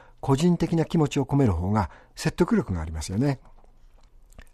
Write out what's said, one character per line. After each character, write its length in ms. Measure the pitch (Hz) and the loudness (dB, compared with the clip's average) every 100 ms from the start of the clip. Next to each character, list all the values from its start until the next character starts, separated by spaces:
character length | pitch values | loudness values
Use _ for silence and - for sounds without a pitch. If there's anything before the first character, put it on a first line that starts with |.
| - - | -20 -8
個 160 | - 135 | 0 2
人 200 | 175 175 | 2 2
的 200 | 165 165 | 0 0
な 80 | |
気 140 | 151 175 | 0 0
持 100 | 143 | 0
ち 100 | 147 | 0
を 60 | |
込 120 | 135 139 | 0 2
め 100 | 131 | 2
る 60 | |
方 180 | 82 87 | 2 0
が 200 | 107 95 - - | -2 -2 -8 -20
説 240 | - - - | -8 -6 0
得 160 | 175 | 2
力 200 | 214 - | 2 0
が 60 | 87 | -6
あ 40 | |
り 80 | 80 | -6
ま 80 | 78 | -8
す 80 | 78 | -6
よ 80 | 95 | -2
ね。 220 | 143 131 - - - - - - - - - - - | 0 -2 -8 -20 -20 -20 -20 -20 -20 -20 -20 -20 -20